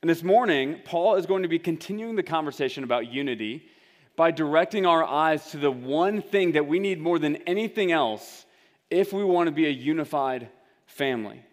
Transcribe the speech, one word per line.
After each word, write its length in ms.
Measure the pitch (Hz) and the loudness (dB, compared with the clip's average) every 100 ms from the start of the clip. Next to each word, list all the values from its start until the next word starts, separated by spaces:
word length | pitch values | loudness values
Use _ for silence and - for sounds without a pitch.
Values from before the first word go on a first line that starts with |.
And 80 | 165 | 0
this 120 | 165 | 0
morning, 600 | 170 214 247 147 135 165 | 4 4 4 0 0 -6
Paul 320 | - 170 185 196 | -6 0 2 2
is 100 | 170 | 2
going 180 | 190 | -2
to 40 | 180 | 0
be 120 | 165 | -2
continuing 580 | 170 160 - 208 226 220 | -2 -6 -6 -8 -4 -4
the 60 | |
conversation 600 | 175 160 151 139 135 143 | -2 -4 -4 -4 -6 -4
about 260 | 127 120 117 | -2 -2 -2
unity 600 | 127 143 117 110 139 - _ _ _ _ - | -6 -6 -4 -6 -8 -14 _ _ _ _ 0
by 140 | 165 | 0
directing 560 | 156 151 156 - 214 185 | 2 2 2 2 2 4
our 180 | 165 | 4
eyes 460 | 165 143 160 156 - | 4 2 2 0 -4
to 80 | 151 | -2
the 140 | 143 | -2
one 500 | 127 127 147 185 214 | 0 -2 0 2 0
thing 300 | - 202 180 | -2 0 2
that 160 | 151 147 | 2 2
we 100 | 170 | 0
need 240 | 196 180 | 0 -2
more 160 | 160 170 | 0 0
than 180 | 151 147 - | 0 -2 -2
anything 440 | 185 226 220 190 | -2 -2 -2 0
else 540 | 165 123 107 - - - _ _ _ _ | 2 0 -2 -12 -20 -20 _ _ _ _
if 200 | 170 190 | 0 0
we 120 | 196 | 0
want 240 | 202 175 170 | 2 2 2
to 40 | |
be 140 | 147 156 | 2 0
a 60 | |
unified 760 | 135 131 160 147 151 135 127 117 - _ _ _ | 0 -2 -2 -2 -2 -2 -4 -10 -20 _ _ _
family. 560 | - 139 123 104 110 - | -4 -2 0 -4 -12 -20